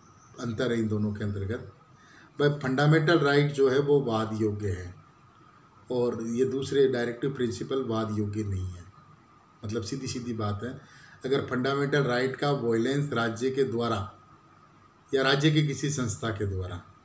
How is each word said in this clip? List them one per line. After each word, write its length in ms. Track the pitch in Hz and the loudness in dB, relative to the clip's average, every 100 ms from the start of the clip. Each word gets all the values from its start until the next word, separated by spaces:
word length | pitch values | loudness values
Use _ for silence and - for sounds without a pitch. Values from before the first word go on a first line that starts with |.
| - - - - | -20 -20 -20 -10
अंतर 320 | 123 110 127 | -6 -2 0
है 80 | 117 | 0
इन 80 | 110 | 0
दोनों 260 | 107 104 | 0 -2
के 100 | 101 | -2
अंतर्गत, 500 | 104 101 101 120 - - _ - - - - - | -4 -4 -4 -6 -10 -20 _ -20 -20 -20 -16 0
वह 180 | 147 147 | 2 2
fundamental 560 | 127 131 147 160 156 170 | 0 2 6 6 6 4
right 320 | 143 143 147 | 4 4 4
जो 180 | 135 135 | 4 4
है 100 | 131 | 4
वो 220 | 143 143 | 4 4
वाद 280 | 123 110 107 107 | 4 0 0 0
योग्य 280 | 107 101 104 | 0 0 -2
है 300 | 90 90 - - _ - - - - - - - | -4 -6 -16 -20 _ -20 -20 -20 -20 -20 -20 -6
और 320 | 127 120 110 | 0 0 0
ये 220 | 113 117 131 | -4 0 0
दूसरे 420 | 131 135 139 135 | 0 0 4 4
directive 460 | 123 120 117 143 | 4 -2 -2 -4
principle 500 | 143 120 101 - 131 | -2 -2 -2 -4 -4
वाद 340 | 120 113 107 107 | -2 -2 -2 -2
योग्य 260 | 104 104 | -2 -4
नहीं 240 | 104 95 92 | -4 -4 -6
है। 160 | 90 - - - - - _ _ _ 110 | -10 -16 -20 -20 -20 -20 _ _ _ -8
मतलब 180 | 113 | -6
सीधी 240 | 104 135 131 | -6 -6 -6
सीधी 260 | 131 117 | -8 -6
बात 260 | 110 107 98 | -4 -4 -4
है, 180 | 117 143 - - - - 127 | -6 -10 -16 -20 -20 -12 -2
अगर 220 | 139 143 | -2 0
fundamental 540 | 127 131 139 139 147 | -2 0 0 2 2
right 320 | 143 123 131 131 | 2 2 0 0
का 160 | 147 | 0
violence 640 | 139 117 113 120 143 143 | 0 2 2 2 0 0
राज्य 360 | 120 117 107 131 | 0 -2 -2 -2
के 120 | 131 | 0
द्वारा 500 | 131 113 120 110 98 - - - _ - _ - - _ _ | 0 0 -2 -2 -4 -12 -20 -20 _ -20 _ -20 -20 _ _
या 100 | 135 | 2
राज्य 280 | 135 143 156 | 4 4 4
के 160 | 151 151 | 4 2
किसी 220 | 131 143 | -2 -4
संस्था 400 | 127 120 - 113 | -2 -4 -4 -6
के 160 | 101 101 | -4 -4
द्वारा, 380 | 95 90 90 - - | -4 -8 -10 -14 -20